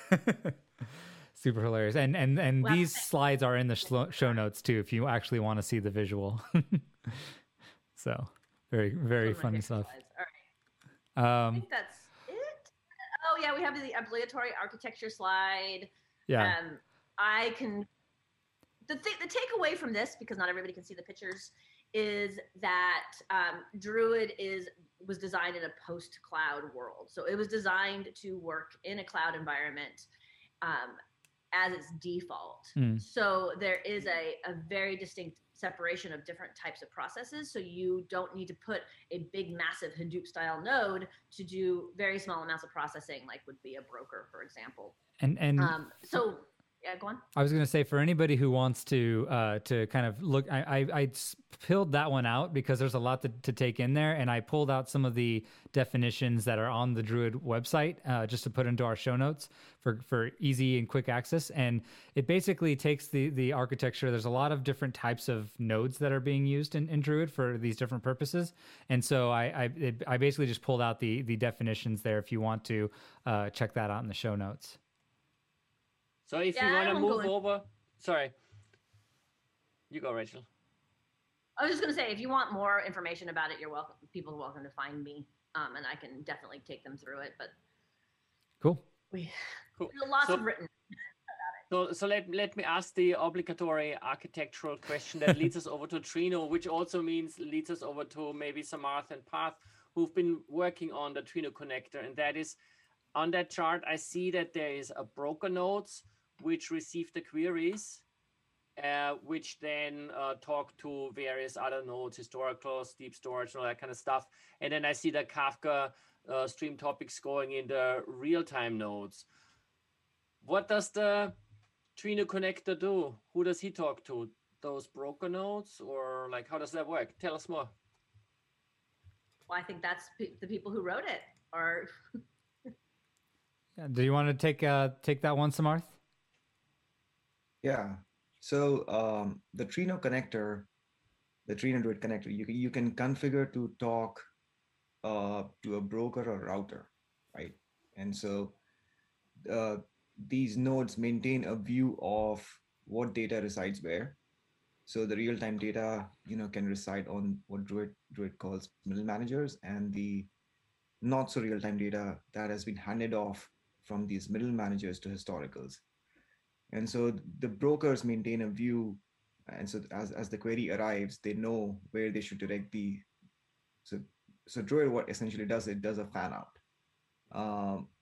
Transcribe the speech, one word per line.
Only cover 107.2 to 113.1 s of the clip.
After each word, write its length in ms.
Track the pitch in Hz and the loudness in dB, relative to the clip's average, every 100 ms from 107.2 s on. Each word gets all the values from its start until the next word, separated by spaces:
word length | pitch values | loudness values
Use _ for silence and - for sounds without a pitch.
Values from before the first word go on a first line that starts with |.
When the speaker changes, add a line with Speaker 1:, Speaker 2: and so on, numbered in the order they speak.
Speaker 3:
queries, 800 | 165 156 175 170 170 208 - - _ _ _ _ _ _ _ - | -8 -2 0 2 0 -2 -10 -16 _ _ _ _ _ _ _ -6
uh, 320 | 143 143 143 143 | -2 0 0 -2
which 380 | 143 160 - - | -4 -6 -6 -10
then, 500 | 151 147 147 147 147 - | -4 -2 -4 -6 -8 -4
uh, 180 | 135 127 | -4 -4
talk 340 | - 147 143 - | -2 -2 -2 -10
to 320 | 147 139 135 | -8 -6 -6
various 420 | 120 135 131 131 - | -6 -6 -4 -6 -4
other 260 | 131 135 | -4 -2
nodes, 320 | 127 123 127 120 | -4 -8 -8 -10
historical, 680 | 113 127 131 113 139 131 127 - | -12 -4 -4 -4 -6 -6 -6 -14
deep 160 | 131 | -18